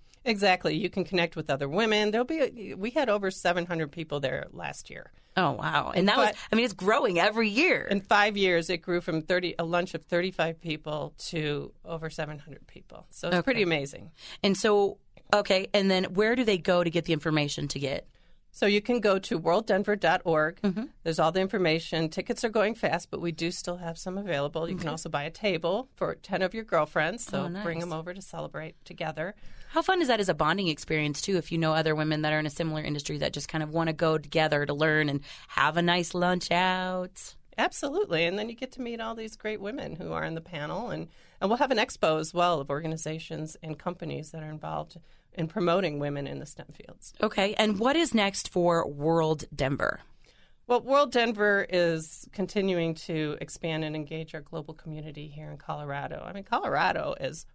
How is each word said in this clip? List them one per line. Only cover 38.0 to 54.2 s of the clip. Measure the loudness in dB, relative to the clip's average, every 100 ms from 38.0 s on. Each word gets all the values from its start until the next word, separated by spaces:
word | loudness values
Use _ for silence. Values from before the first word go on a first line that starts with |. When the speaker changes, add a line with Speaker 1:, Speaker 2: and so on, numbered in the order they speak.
| 0 2
Speaker 1:
And | 2 0
then | -4
you |
get | -8 -12
to | -8
meet | -8 -6
all | -8
these | -8 -10 -8
great | -6 -6
women | -6 -6 -8 -8
who | -6
are | -4
in | -4
the | -6
panel. | -8 -8 -6 -6 -6
And, | -8 -10 -16 -20 -4
and | 0
we'll | 2
have | 2
an | 2
expo | 0 2 2 2
as | 0
well | 2 2 2
of | 0
organizations | -4 -4 -4 -6 -8 -8 -8 -8 -10
and | -10 -8
companies | -8 -6 -6 -8 -8
that | -12
are | -12
involved | -10 -8 -6 -8 -12 -20 -20 _
in | -6 -4
promoting | 0 2 2 2 -2
women | -4 -4 -6
in | -8
the | -10
stem | -14 -16
fields. | -18 -20 -20 -16 -2
Speaker 2:
Okay. | -2 2 0
And | 2 2 4
what | 2
is | 2 2
next | 2 2 0 -2
for | 2 4 4 2
World | 0 2 4 4 0 -4
Denver? | -2 0 2 0 -2 -8 -20 -20 _ -20 -14 0
Speaker 1:
Well, | 0
World | 4 4 4
Denver | 4 2 4 4 4 4
is | 4 4 2 -2 -8 -12
continuing | -6 -2 0 2 2 0
to | -2 -4 -2 -2 -4
expand | -8 -8 -4 -2
and | -2 -4
engage | -6 -8